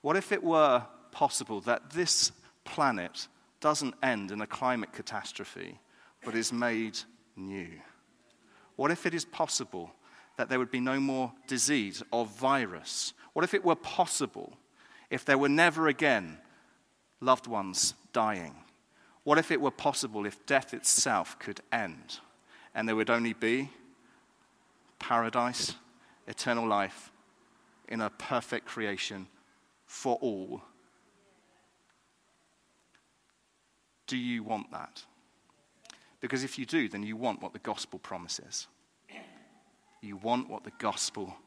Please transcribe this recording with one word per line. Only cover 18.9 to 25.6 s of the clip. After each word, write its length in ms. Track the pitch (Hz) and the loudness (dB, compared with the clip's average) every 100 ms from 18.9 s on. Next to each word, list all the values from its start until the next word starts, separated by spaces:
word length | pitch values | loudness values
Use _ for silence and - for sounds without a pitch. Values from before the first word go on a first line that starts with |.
| _ _ _ | _ _ _
What 140 | - 151 | 4 4
if 120 | 160 | 6
it 120 | 151 | 0
were 80 | 139 | 0
possible 560 | - 147 135 123 107 101 | 0 -2 0 -4 -4 -6
if 180 | - | -8
death 300 | - 135 - | 0 0 0
itself 640 | 117 - - 135 104 82 - | -2 2 4 4 2 0 -8
could 240 | - 101 _ | -10 -12 _
end 480 | 120 98 78 - - - _ _ - - | -2 -2 -8 -16 -16 -18 _ _ -20 -10
and 120 | - 110 | -4 0
there 100 | 110 | 2
would 120 | 110 | 4
only 240 | 117 117 | 4 2
be 400 | 110 113 123 143 - - _ _ _ _ _ _ _ _ _ _ _ | 0 0 0 -2 -12 -20 _ _ _ _ _ _ _ _ _ _ _
paradise, 760 | - 117 113 123 120 123 | 2 2 4 2 0 0